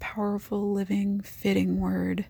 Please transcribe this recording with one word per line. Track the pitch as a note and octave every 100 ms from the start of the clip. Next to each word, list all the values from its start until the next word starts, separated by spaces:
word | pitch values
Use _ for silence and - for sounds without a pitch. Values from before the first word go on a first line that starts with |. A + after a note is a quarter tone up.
powerful, | - A3 G3+ G3+ - G#3 G3+
living, | G3 F#3+ G3+ G3+ G3+
fitting | - - G3+ G3 F#3 F#3
word. | F#3 F#3 F#3 F3+